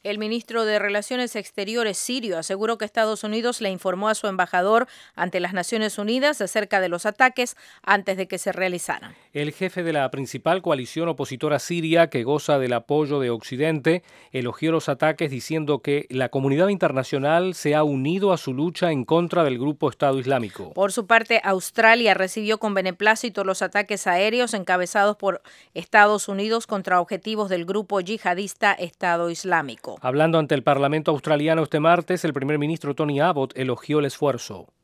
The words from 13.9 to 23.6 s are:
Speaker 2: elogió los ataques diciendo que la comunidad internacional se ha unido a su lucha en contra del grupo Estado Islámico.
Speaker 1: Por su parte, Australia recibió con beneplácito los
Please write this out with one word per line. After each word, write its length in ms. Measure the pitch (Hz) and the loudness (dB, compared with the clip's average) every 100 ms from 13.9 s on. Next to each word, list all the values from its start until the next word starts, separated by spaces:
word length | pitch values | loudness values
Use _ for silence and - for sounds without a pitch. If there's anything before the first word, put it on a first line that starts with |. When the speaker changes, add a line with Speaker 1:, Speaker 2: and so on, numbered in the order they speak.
| 175 _ - - | 0 _ -20 -10
Speaker 2:
elogió 400 | 131 123 - 160 | -6 -6 -2 0
los 160 | 160 - | 0 -2
ataques 420 | 135 156 151 139 | 0 0 0 -4
diciendo 520 | 131 - 160 147 147 | -6 -4 -4 0 -2
que 240 | - 143 - | 0 -2 -2
la 200 | 127 123 | -2 -2
comunidad 360 | 135 135 139 190 | 0 2 4 2
internacional 880 | 190 170 135 123 139 139 165 185 | 2 0 0 -2 -2 2 2 0
se 220 | 170 151 151 | -2 0 2
ha 80 | |
unido 480 | 151 135 135 185 196 | 2 0 0 0 0
a 60 | 175 | 0
su 160 | - | -2
lucha 360 | 127 165 - 175 | -2 -4 0 0
en 140 | 147 | 0
contra 400 | 117 165 175 175 | 2 2 2 2
del 120 | 151 123 | 2 0
grupo 320 | 139 147 147 | -4 -2 -4
Estado 300 | - 143 135 | 0 0 0
Islámico. 540 | 127 135 107 - 92 | 0 -2 -2 -10 -10
Speaker 1:
Por 180 | - 196 | -2 0
su 160 | 190 196 | -2 2
parte, 340 | 226 226 226 | 2 4 0
Australia 680 | 196 190 - - 226 233 226 | 2 -2 -2 2 6 6 4
recibió 440 | 190 190 220 208 220 | 2 0 -2 -2 -2
con 160 | 214 | 0
beneplácito 680 | 196 185 175 214 220 240 196 | 0 -2 0 2 2 -2 -4
los 180 | 190 190 | -4 -2